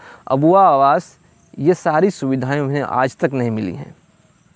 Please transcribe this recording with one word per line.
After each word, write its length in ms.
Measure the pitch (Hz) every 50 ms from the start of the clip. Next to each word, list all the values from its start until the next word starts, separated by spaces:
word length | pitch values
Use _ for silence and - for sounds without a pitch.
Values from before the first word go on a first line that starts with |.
| - - - - _ -
अबुआ 400 | 131 135 143 160 180 196 196 180
आवास, 500 | 151 135 139 139 147 175 175 - - _ _ _ _ _ _ _ - -
ये 140 | 139 151 185
सारी 380 | - - - 156 156 170 208
सुविधाएं 500 | 185 - - 135 135 131 127 127 139 147
उन्हें 200 | 147 135 139 147
आज 360 | 135 - - 120 131 135 - _
तक 120 | - 156 143
नहीं 180 | 131 123 120
मिली 240 | 110 107 107 92 85
हैं। 200 | - 143 - - _ _ _ _ _ _ _ _ _ _ _ _